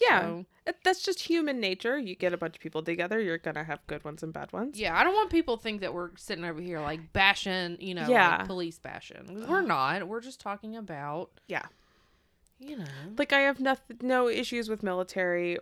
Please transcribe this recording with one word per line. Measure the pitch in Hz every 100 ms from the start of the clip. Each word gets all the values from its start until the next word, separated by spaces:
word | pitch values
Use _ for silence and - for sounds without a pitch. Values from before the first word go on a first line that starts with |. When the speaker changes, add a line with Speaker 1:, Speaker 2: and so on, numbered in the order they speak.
Speaker 1:
Yeah. | 480 208
Speaker 2:
So. | 170 170 185 _ -
Speaker 1:
It, | 349
that's | 370 370
just | - 349
human | - 339 302 254
nature. | 196 185 233 285
You | 214 -
get | 180
a | 175
bunch | 165 -
of |
people | 160 156
together, | 160 170 175 220
you're | 196 165
gonna | 165 156
have | 160 147 -
good | 147
ones | 151 151
and | 160
bad | 156 143
ones. | 180 254 285
Speaker 2:
Yeah, | 196 170
I |
don't | 311
want | 415 415
people | 330 320 226
to |
think | 226 208
that | 185
we're | 170 175 180
sitting | - 180
over | 170 160
here, | 175 160
like, | 147 156 160
bashing, | 196 196 196 202 185 175 175
you | 185
know, | 175 202
Speaker 1:
Yeah. | 240 175 165
Speaker 2:
like, | 190
police | 185 170 165
bashing. | - - - - -
'Cause | 196 233
we're | 370
Speaker 1:
Ugh. | 302
Speaker 2:
not. | 170 139 180 180
We're | 226
just | 247 -
talking | 214 202 220 226
about | 196 147 147 156 - _ -
Speaker 1:
Yeah. | 170 - _ _ _ _ _ _ _ _ _
Speaker 2:
you | 269 277
know. | 151 135 160 220
Speaker 1:
Like, | 285
I | 277
have | 277 269
noth-, | 269 262 - 233
no | 247 254 247
issues | 226 233 240 220
with | 214
military | 208 180 185 190 180 175 175 175